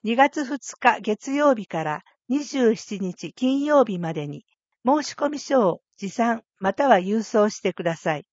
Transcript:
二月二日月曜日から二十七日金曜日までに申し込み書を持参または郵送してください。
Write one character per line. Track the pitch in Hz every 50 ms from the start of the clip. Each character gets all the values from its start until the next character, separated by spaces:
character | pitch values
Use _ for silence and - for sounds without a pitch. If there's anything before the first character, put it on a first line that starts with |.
| -
二 | 208 233
月 | 240 269 285 - 311 285
二 | 240 285 254 - - -
日 | _ - 247 214 -
月 | - 220 214 - - 269
曜 | 269 285 294 285 262
日 | 214 190
か | _ - 165 156
ら | 151 151 - _ _ _ _ _ -
二 | 247 294 285
十 | - - 269 247 220 214
七 | - - - 208 185
日 | 190 180 175 - - 170 _
金 | - 254 254 269 277 285
曜 | 302 302 285 247
日 | 233 190 175
ま | 170 160 160
で | 156 147
に | 147 143 - _ _ _ _ _ _ _ _ _
申 | 240 285 302 277
し | - -
込 | - 294 285
み | 294 277
書 | - - 269 262 214 180
を | 165 - _ _ _
持 | _ 202 190
参 | - - 226 240 226 226 _ _ _ _
ま | 190 190 294
た | - 277
は | 269 226
郵 | 185 180 190 208 226
送 | 208 - - 220 208 214
し | - -
て | - 190 170
く | - 170
だ | 170 165
さ | - - 170 156
い。 | 143 - _